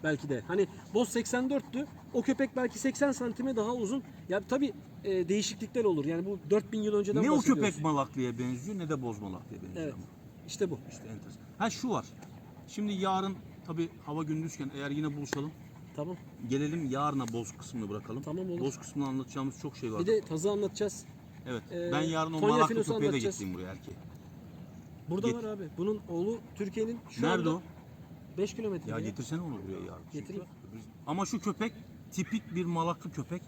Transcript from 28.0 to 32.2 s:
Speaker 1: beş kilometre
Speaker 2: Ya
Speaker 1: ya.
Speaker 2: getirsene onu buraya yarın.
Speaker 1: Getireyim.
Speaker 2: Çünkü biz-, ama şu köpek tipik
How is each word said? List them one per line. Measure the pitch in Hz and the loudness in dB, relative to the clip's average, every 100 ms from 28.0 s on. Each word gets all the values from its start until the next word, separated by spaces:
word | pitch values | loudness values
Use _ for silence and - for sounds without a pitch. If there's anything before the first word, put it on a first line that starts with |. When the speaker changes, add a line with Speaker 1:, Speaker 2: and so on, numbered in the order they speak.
| - - - - | -16 -16 -10 -2
Speaker 1:
beş | 208 | -2
kilometre | - 214 180 107 | 0 -2 -2 -2
Speaker 2:
Ya | 110 | -2
Speaker 1:
ya. | |
Speaker 2:
getirsene | 107 98 123 160 | -2 -4 -2 -2
onu | 170 | -2
buraya | 110 95 92 90 | -4 -4 -6 -6
yarın. | 85 80 | -10 -10
Speaker 1:
Getireyim. | 151 - 190 175 - | -8 -6 -8 -8 -14
Speaker 2:
Çünkü | 95 113 | -14 -14
biz-, | - - - | -14 -12 -2
ama | 170 190 | 0 2
şu | 226 | 2
köpek | 208 - 226 - - - - | 0 0 -2 -2 -14 -16 -6
tipik | - | -2